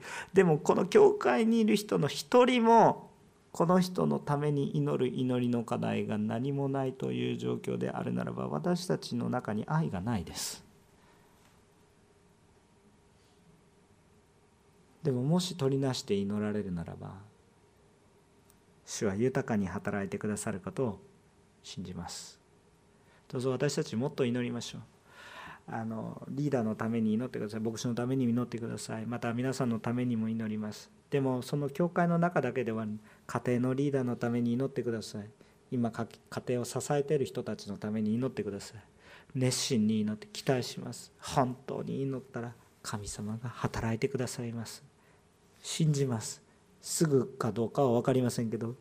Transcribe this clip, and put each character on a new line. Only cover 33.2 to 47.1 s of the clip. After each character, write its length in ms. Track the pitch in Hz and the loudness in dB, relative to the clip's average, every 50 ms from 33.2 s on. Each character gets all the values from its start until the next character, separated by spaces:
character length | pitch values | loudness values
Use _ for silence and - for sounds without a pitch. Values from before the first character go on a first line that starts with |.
| _ | _
家 160 | - - 123 - | -6 -4 -2 0
庭 140 | 127 123 120 | 2 2 2
の 140 | 123 127 131 | 2 2 2
リ 160 | 135 143 147 | 0 0 0
ー 20 | 139 | 2
ダ 80 | 135 | 0
ー 20 | 127 | 0
の 140 | 123 120 | 0 0
た 140 | 113 - 120 | 0 0 0
め 100 | 120 120 | 0 2
に 120 | 120 117 117 | 2 2 2
祈 120 | 123 135 | 2 0
っ 80 | 135 - | -2 -2
て 100 | 131 110 | -2 -2
く 100 | 120 113 | -2 -2
だ 100 | 110 101 | -4 -6
さ 180 | - - 107 | -8 -10 -10
い。 80 | 104 113 - _ - - - _ _ _ | -10 -12 -16 _ -20 -20 -20 _ _ _
今、 200 | 135 123 120 113 | -2 0 0 0
か-、 160 | 110 - 113 - - - _ - | 0 -4 -6 -8 -8 -16 _ -10
家 120 | - 120 - - | -10 -8 -2 -2
庭 120 | 123 123 117 | -2 -2 -2
を 20 | |
支 140 | - - 131 - - 147 | -2 -4 -6 -2 0 0
え 100 | 147 139 | 0 2
て 120 | - 156 | 2 2
い 40 | 143 | 0
る 60 | 127 | 0
人 180 | - - 127 117 | -2 -4 -6 -6
た 140 | - 107 | -6 -8
ち 100 | - - | -8 -8
の 100 | 101 98 | -10 -10
た 140 | 92 - 107 | -6 -6 -4
め 120 | 107 110 107 | -2 0 0
に 120 | 107 110 | 0 0
祈 120 | 120 127 | 0 0
っ 40 | 127 | -2
て 120 | - - 101 | -4 -4 -6
く 60 | 101 | -6
だ 100 | 98 98 | -6 -8
さ 160 | - - - | -10 -14 -16
い。 40 | 107 - - _ - - - - - - - - | -18 -20 -20 _ -20 -20 -20 -20 -20 -20 -10 -4
熱 220 | 135 127 127 127 | 0 0 0 0
心 300 | - - - 135 110 107 | 0 -2 0 2 2 4
に 140 | 107 110 107 | 4 4 2
祈 120 | 107 107 107 | 0 0 -2
っ 40 | |
て 120 | 107 - - - | -6 -8 -12 -14
期 120 | - - | -4 0
待 180 | - 135 127 120 | 2 2 2 0
し 160 | - - - | -4 -8 -10
ま 140 | - 123 120 | -10 -10 -10
す。 200 | - - - _ - | -12 -14 -18 _ -16
本 360 | - - - 147 131 127 123 - - | -12 -2 2 2 2 2 0 -6 -10
当 160 | - 107 107 - | -8 -6 -6 -6
に 200 | - - 131 135 | -4 -4 -4 -4
祈 140 | 135 135 | -4 -4
っ 40 | 123 | -6
た 200 | - - - 123 | -8 -8 -8 -8
ら 120 | 117 120 117 - - - _ _ - | -8 -8 -10 -14 -20 -20 _ _ -10
神 260 | - - 107 101 101 | -8 -8 -6 -8 -8
様 300 | - - 107 104 110 117 127 | -8 -8 -6 -6 -6 -6 -8
が 60 | 120 | -8
働 460 | - - - 120 - - 120 113 113 | -6 -2 -2 -2 -2 -2 -2 -2 0
い 40 | 110 | 0
て 100 | - 131 | 0 -2
く 100 | - 127 | 0 -2
だ 80 | 127 | -4
さ 180 | 117 - - 120 | -4 -4 -6 -8
い 80 | 117 113 | -6 -6
ま 140 | 117 110 | -8 -8
す。 180 | - - - - - _ _ _ _ - _ _ _ _ _ _ _ _ - - | -10 -12 -16 -20 -20 _ _ _ _ -20 _ _ _ _ _ _ _ _ -16 -12
信 300 | - - - 165 156 147 | -10 -2 2 2 4 4
じ 140 | 139 139 | 4 2
ま 140 | 131 120 110 | 0 0 -2
す。 220 | - - - - - _ _ _ _ _ _ _ | -4 -6 -10 -12 -18 _ _ _ _ _ _ _
す 260 | - - - - 175 | -12 -8 0 0 2
ぐ 200 | 156 | 4